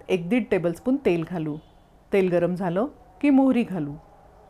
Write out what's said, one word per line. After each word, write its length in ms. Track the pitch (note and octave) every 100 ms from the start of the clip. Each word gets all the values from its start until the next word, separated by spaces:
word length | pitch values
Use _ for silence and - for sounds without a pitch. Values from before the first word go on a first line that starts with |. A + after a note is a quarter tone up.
| -
एक 200 | F#3 E3+
दीड 140 | B3 G#3
टेबलस्पून 440 | F#3+ E3 E3+ B3 C#4
तेल 300 | A3 E3+ D#3+
घालू. 280 | F3 D#3 D3+ - - _ _ _
तेल 180 | G3+ F#3
गरम 240 | F3 E3+ F3+
झालं 300 | F#3+ F3+ C#4 - - -
की 80 | D4
मोहरी 340 | C4+ C4+ B3
घालू. 300 | G#3+ F3+ C#3+ D3+ - - - -